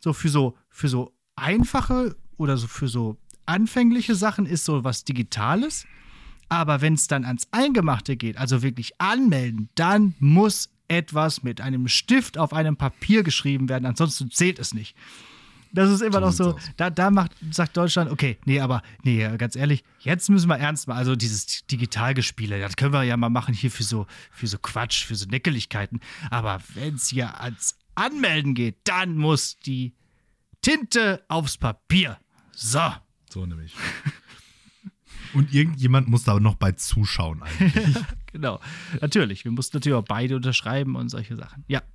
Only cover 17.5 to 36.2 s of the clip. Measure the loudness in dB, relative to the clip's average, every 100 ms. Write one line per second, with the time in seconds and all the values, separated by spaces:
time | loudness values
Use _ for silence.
17.5 | -2 0 0 0 2 0 0 -2 0 0
18.5 | 0 2 -2 -4 -4 0 2 0 -2 -4
19.5 | 0 2 0 -2 _ -4 0 4 4 6
20.5 | 2 0 -2 -4 -2 0 0 0 -2 -6
21.5 | -8 -6 -4 -4 -2 0 0 -2 -4 -6
22.5 | -4 -4 -2 0 2 0 0 0 0 0
23.5 | -2 -2 -4 -4 -4 -6 -12 -20 -10 -8
24.5 | -6 -6 -4 -2 -4 -4 -6 -4 -2 0
25.5 | -2 -4 -6 -6 -8 -12 -14 -6 -4 -4
26.5 | -6 -8 -10 -8 -4 -4 -4 -4 -8 -12
27.5 | -8 -8 -8 _ -4 -4 0 0 2 0
28.5 | 0 -2 -4 -4 -2 0 2 4 2 0
29.5 | -8 -6 -4 -6 -10 _ _ _ _ _
30.5 | _ 0 0 0 0 2 0 -2 -2 -2
31.5 | -2 -2 -4 0 2 2 -4 _ _ _
32.5 | -8 -2 0 0 -2 _ _ _ -10 -8
33.5 | -10 -12 -10 -8 -6 -8 -8 -12 -20 -20
34.5 | _ _ _ -20 -20 _ -18 -2 2 4
35.5 | 4 2 2 4 4 4 2